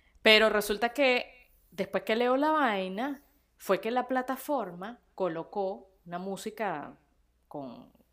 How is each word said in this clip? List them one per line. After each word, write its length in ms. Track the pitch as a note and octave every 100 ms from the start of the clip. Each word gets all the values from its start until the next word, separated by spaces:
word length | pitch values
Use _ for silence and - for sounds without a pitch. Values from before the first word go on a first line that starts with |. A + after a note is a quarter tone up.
| _ _
Pero 280 | A3+ G#3+ A3
resulta 400 | G#3+ G#3 G3+ A#3
que 580 | C#4 C4+ B3 - - - _ _
después 320 | - F#3 F#3+
que 120 | F#3+ A3
leo 220 | B3 C4
la 140 | D4+
vaina, 720 | D#4 B3+ G3 F#3 F#3+ C4+ C4+ _ _ _ _
fue 220 | - F#3
que 80 | A3
la 180 | B3 B3
plataforma 920 | B3+ B3+ C4 - C#4 F#3+ F3 G3+ B3 _ -
colocó 720 | F#3 E3 E3 G#3+ F#3+ A3+ - _ E3+
una 140 | F3
música 760 | F#3+ F#3 A3 G#3+ G3+ D3+ B2+ C#3+ _ _ _ _ -
con, 440 | D3 C3+ - - _ _